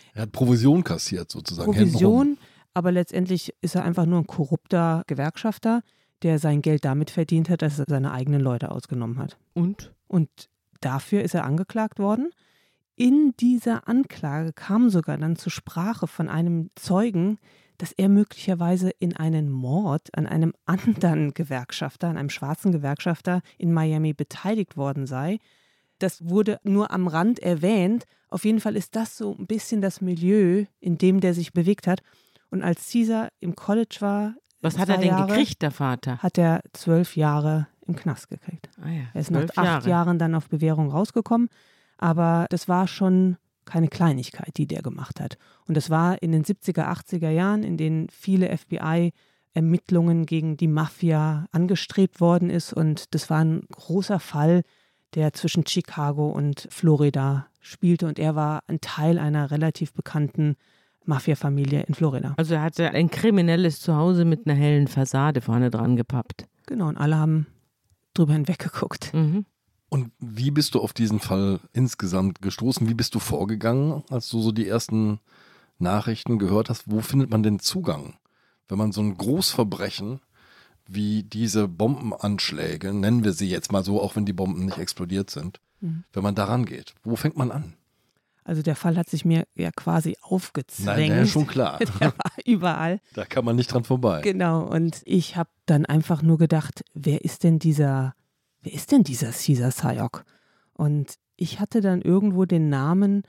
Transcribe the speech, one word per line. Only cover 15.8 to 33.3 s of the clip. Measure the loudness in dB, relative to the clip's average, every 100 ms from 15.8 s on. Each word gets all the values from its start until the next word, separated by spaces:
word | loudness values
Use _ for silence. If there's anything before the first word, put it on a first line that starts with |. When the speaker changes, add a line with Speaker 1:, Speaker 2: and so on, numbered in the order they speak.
| -4 -4 -6
Speaker 2:
von | -4 -4
einem | 0 0 0 -4 -10
Zeugen, | -2 0 2 0 0 -2 _ _ _ -12
dass | -10
er | 0 4
möglicherweise | 6 4 -2 -4 0 0 0 0 -2
in | -4 -2
einen | 0 0 0
Mord | -2 -2 0 0 -4 -4 -6
an | -2
einem | 0 0 0 -4
anderen | 0 0 2 2 2 0
Gewerkschafter, | -2 -6 -6 -8 -8 -8 -6 -6
an | -4
einem | -6
schwarzen | -6 -6 -2 0
Gewerkschafter | 0 -2 -4 -4 -4 -2 -4 -4 _
in | 0
Miami | 2 2 0 -2
beteiligt | -2 -8 -6 -4 -4 -4 -4
worden | -6 -4 -6
sei. | -6 -4 -6 -8 _ _ _ _ _
Das | -4 -4 -2
wurde | 2 2 -2
nur | 0 2 2
am | 0 0
Rand | 2 0 0
erwähnt. | 0 0 2 2 2 0 -4 _ _
Auf | -4 0
jeden | 0
Fall | 0 -4
ist | -4 -6
das | -6 -6
so | -10 -8
ein | -6
bisschen | -6 -4 -2
das | -2 -2
Milieu, | -4 0 4 4 6 4 0 _
in | -4 2
dem | 4 4
der | 2
sich | 0 -2
bewegt | 0 2 2 0
hat. | -2 -4 _ _ _ _
Und | -4
als | -2 -4 -2
Caesar | 0 0 0 -4